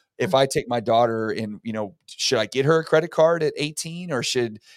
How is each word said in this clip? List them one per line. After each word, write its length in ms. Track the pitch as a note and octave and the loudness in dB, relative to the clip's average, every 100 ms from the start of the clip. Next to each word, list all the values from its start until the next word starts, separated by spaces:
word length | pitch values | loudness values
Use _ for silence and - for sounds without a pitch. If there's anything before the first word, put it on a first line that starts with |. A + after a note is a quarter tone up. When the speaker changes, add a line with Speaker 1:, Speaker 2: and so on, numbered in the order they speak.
| _ - | _ -6
Speaker 1:
if 140 | B2 | 0
Speaker 2:
Mm. 80 | C3 | 2
Speaker 1:
I 60 | C3+ | 2
take 200 | D#3 A#2+ | 0 -4
my 100 | A#2+ | -4
daughter 500 | G#2+ A#2 A#2+ A2+ A2 | 2 4 4 2 -4
and, 300 | F2+ A2 G2+ | -4 -6 -8
you 100 | A2+ | -8
know, 200 | A2 G2+ - - | -6 -6 -10 -18
should 320 | - - B2 | -8 -2 0
I 60 | G#2+ | 0
get 180 | B2+ C3+ | 0 2
her 140 | D#3+ | 2
a 60 | D#3+ | 4
credit 260 | D#3+ E3+ | 2 2
card 320 | - D#3+ E3+ | 2 2 4
at 100 | D#3 - | -2 -2
eighteen, 540 | D3 D#3 E3 E3+ F3+ | -6 -6 -12 -12 -6
or 120 | D3 | -4
should, 360 | - B2+ A#2+ G#2+ _ | -2 -2 -2 -4 _